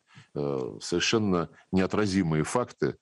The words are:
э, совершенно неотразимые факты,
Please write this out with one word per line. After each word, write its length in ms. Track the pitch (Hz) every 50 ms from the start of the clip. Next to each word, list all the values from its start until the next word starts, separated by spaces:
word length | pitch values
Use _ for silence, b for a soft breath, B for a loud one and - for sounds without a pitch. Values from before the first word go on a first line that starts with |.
| _ B B B B B -
э, 420 | 73 71 71 69 65 62 53 52 53
совершенно 720 | - - 87 87 - - 117 113 107 98 90 85 78 - B B B B
неотразимые 720 | 92 92 92 87 - 101 107 98 92 98 90 80 78 76 76
факты, 540 | - - 123 120 - - - 76 65 - _